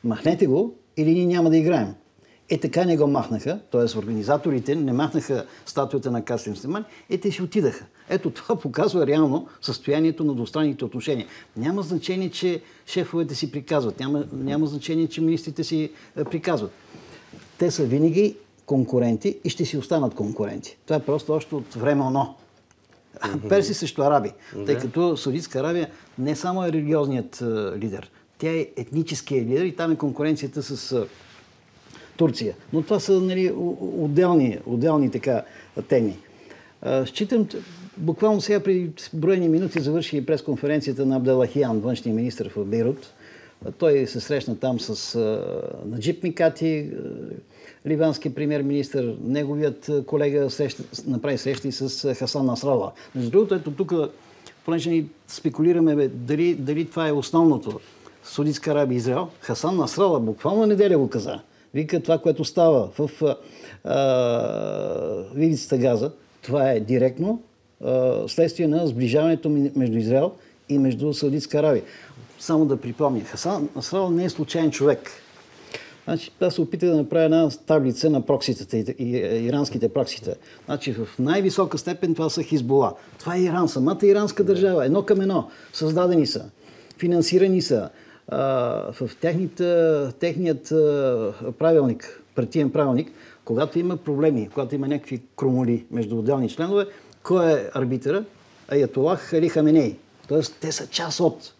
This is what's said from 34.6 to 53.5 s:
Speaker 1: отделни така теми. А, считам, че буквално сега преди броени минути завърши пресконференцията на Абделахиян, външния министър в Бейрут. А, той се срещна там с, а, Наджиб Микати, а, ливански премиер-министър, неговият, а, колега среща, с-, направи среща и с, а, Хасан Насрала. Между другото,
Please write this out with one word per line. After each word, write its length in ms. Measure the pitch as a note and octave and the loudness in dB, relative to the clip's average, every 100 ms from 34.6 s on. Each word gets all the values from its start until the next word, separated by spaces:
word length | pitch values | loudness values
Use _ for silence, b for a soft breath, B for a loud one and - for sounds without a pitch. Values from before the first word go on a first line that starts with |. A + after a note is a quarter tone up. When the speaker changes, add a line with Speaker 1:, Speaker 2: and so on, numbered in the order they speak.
| - | -4
Speaker 1:
отделни 460 | A#2+ D3+ D#3 C3 | 0 2 4 2
така 320 | A#2+ - A#2+ - B B - - | 0 0 -2 -2 B B -12 2
теми. 300 | C3+ A2 F#2 - B B B B B | 2 2 -2 -16 B B B B B
А, 240 | - C3+ C3 | -2 -2 -2
считам, 420 | - G#3 A#3+ G#3 | -4 0 0 0
че 100 | - - - - - | -4 -14 -18 -18 -6
буквално 440 | D#3+ E3 G#3+ G#3+ | -4 2 2 2
сега 180 | - G#3 | 2 0
преди 300 | G3 F#3 F3 D#3 - | 2 0 0 -8 -12
броени 360 | D#3+ D#3+ F#3+ E3+ | -2 2 4 4
минути 300 | D#3+ F#3 E3+ | 2 2 -2
завърши 460 | C#3 D#3+ D#3 D3+ B2+ | 0 -2 -2 -4 0
пресконференцията 800 | D3+ - C3+ C#3+ D3+ C#3+ B2+ C3+ | -2 0 -2 0 0 -2 0 0
на 100 | C3 | 2
Абделахиян, 640 | B2 B2+ B2+ C#3+ C3 A2 | 2 2 2 2 0 0
външния 360 | A2+ A#2+ B2 A2 | -2 -4 -2 -2
министър 360 | B2 - G#2+ - | -2 -4 -8 -6
в 100 | G2+ | -2
Бейрут. 480 | A2+ A#2 C#3 - _ B B B B - | 0 0 -2 -10 _ B B B B -14
А, 60 | |
той 360 | - E3 C#3+ C3 | 0 2 4 2
се 120 | A#2+ | -4
срещна 400 | - C#3+ B2 A2 | -4 -4 -2 -4
там 200 | C3 A#2+ | -2 -2
с, 360 | - G#2+ - A#2 | -4 -8 -6 -2
а, 280 | A2 G#2+ F2+ - - - G#2 | -2 -2 -4 -6 -8 -10 -10
Наджиб 380 | A#2 G#2+ E3+ | -4 -4 -2
Микати, 680 | F3+ D#3+ E3 D#3+ D#3+ D#3 D3 | -4 2 2 2 -2 -2 -4
а, 60 | - - - - - - B B B C#3+ | -8 -10 -10 -12 -14 -16 B B B -4
ливански 440 | D3+ D#3+ C#3+ D#3+ | 2 2 0 -6
премиер-министър, 840 | B2+ D3 D3+ C#3 C#3+ C#3 C#3+ A#2+ A2 | -4 -2 0 0 -2 -2 -2 -4 -4
неговият, 680 | A2+ C#3 C#3 D3 D3+ - - | -2 -2 -2 0 -2 -2 -2
а, 140 | D3 C3 | -2 0
колега 440 | D3+ D3 C#3+ C#3 | 0 2 2 0
среща, 340 | - C#3+ - - | 0 -4 -4 -14
с-, 120 | - - | -12 -4
направи 320 | B2 C#3 C3 | -4 -2 -2
среща 300 | C3+ B2 C#3 | -2 -4 -4
и 40 | |
с, 340 | B2 C3+ - C#3+ | -6 -6 -4 -4
а, 80 | B2+ | -2
Хасан 300 | - C#3+ C3+ | -4 0 0
Насрала. 460 | A#2+ C#3 B2+ G2 - B C3 | 0 0 0 0 -8 B -6
Между 160 | A#2+ | 2
другото, 240 | E3+ G#3 | 4 4